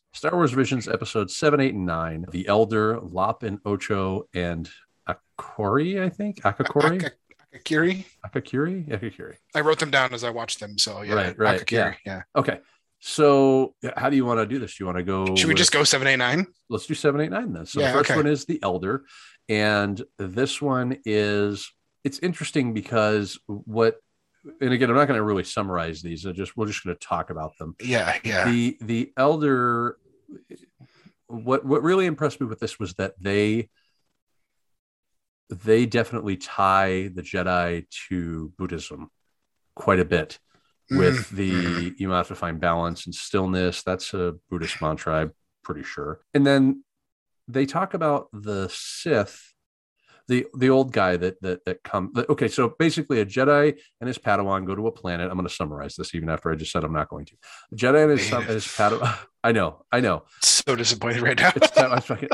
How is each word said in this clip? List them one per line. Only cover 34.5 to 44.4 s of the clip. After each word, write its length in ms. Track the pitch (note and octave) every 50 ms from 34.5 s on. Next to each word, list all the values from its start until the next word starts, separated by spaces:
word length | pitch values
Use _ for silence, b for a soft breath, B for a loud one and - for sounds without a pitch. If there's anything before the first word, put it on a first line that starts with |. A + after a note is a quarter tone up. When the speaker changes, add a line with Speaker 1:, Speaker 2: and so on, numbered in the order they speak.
| _ _ _ _ _ _ _ _ _ _ _ _ _ _ _ _ _ _ _ -
Speaker 1:
they 360 | - F2+ G2 A2 A2 A#2 B2
definitely 500 | A2+ G2+ A#2 A2+ - A#2+ A2+ - G#2 G2
tie 720 | F2+ - - - - G2 F#2+ F#2+ G2 G2 F#2+ F#2 F#2 F#2+ G2+ F2+
the 80 | F#2 E2+
Jedi 640 | F2 - F#2+ F2+ F#2 F2+ F2+ F2 F2 F2 E2+ E2 - - - - -
to 440 | F#2+ F2+ E2+ E2+ E2 D#2+ D#2 D#2 F2 -
Buddhism 520 | F#2 F2+ F2 D#2+ D2 - - D2 D#2+ - _ _ _ _ _ _ _ _ _ _ _ _ -
quite 260 | - - - G2 F#2
a 40 | F2
bit 340 | E2 F2 E2 D#2 - - - _ _ _ _ _ _ _ _ _ -
with 260 | - - F#2 F2+ C3
Speaker 2:
Mm-hmm. 200 | B2 G#2+ - G2
Speaker 1:
the, 160 | F#2+ G2 F#2+ F2+
Speaker 2:
Mm-hmm. 360 | F2+ F2 E2+ E2+ E2+ E2+ F2+ F2+ -
Speaker 1:
you 120 | G2 F#2+
have 180 | F#2 F2+ E2+ -
to 60 | F#2+
find 240 | - - E2+ D#2+ D#2
balance 460 | F2 E2+ E2+ E2+ E2+ E2+ E2 - -
and 80 | F2 F2
stillness. 680 | - - - - G2 F#2+ F#2 F#2 F#2 F2+ F2+ F2 - -
That's 320 | F#2+ F2+ E2 - - -
a 200 | F#2 F2+ F2 E2 E2+